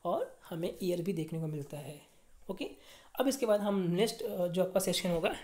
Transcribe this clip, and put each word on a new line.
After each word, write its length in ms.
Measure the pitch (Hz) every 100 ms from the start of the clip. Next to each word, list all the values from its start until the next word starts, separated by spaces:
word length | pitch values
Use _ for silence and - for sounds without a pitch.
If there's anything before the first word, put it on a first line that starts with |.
और 340 | 175 190 508 - -
हमें 260 | 165 175 -
ईयर 200 | 185 175
भी 100 | 170
देखने 280 | 170 156 160
को 60 | 160
मिलता 320 | 151 139 147
है, 220 | 143 151 - - - - -
ओके। 200 | 190 - - - - - -
अब 80 | 262
इसके 180 | - 226
बाद 140 | 208
हम 200 | 202 196
नेक्स्ट, 420 | 175 175 190 -
अ, 240 | 214 202 175
जो 180 | 170
आपका 160 | 180 190
सेशन 300 | 180 170 185
होगा 240 | 170 180 -